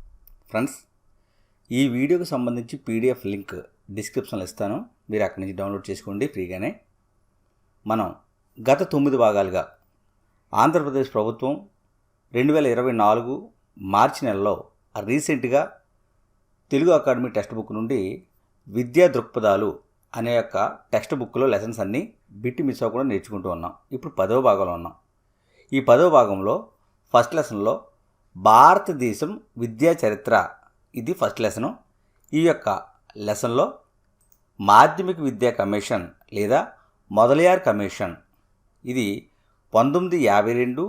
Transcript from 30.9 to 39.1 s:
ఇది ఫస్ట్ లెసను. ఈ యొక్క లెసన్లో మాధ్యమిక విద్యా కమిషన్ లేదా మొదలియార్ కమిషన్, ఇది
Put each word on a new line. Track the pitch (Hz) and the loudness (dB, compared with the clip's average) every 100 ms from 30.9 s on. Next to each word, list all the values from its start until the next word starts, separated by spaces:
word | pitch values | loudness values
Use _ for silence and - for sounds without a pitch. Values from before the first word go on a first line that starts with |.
| - | -12
ఇది | 117 180 | -10 -4
ఫస్ట్ | 107 - | -4 -2
లెసను. | 107 110 143 254 _ _ _ _ _ | -4 -4 -8 -8 _ _ _ _ _
ఈ | 151 165 | 0 2
యొక్క | 151 - 95 - _ _ 107 104 | 0 -2 -4 -8 _ _ -10 -6
లెసన్లో | 104 123 120 196 - _ _ _ _ _ _ _ - | -4 -2 0 -2 -4 _ _ _ _ _ _ _ -6
మాధ్యమిక | 101 107 151 160 185 170 143 | 6 8 8 4 -6 -4 -4
విద్యా | 107 120 113 | 0 -2 0
కమిషన్ | 101 104 - 107 85 - _ 104 | -2 -4 -4 -6 -6 -16 _ -6
లేదా | 104 139 214 - _ _ _ | 0 0 0 -10 _ _ _
మొదలియార్ | 95 120 147 180 180 139 | 2 4 6 6 4 2
కమిషన్, | 104 98 - 92 80 _ _ _ _ _ _ 123 | -2 -4 -6 -8 -8 _ _ _ _ _ _ -8
ఇది | 127 104 | -4 -4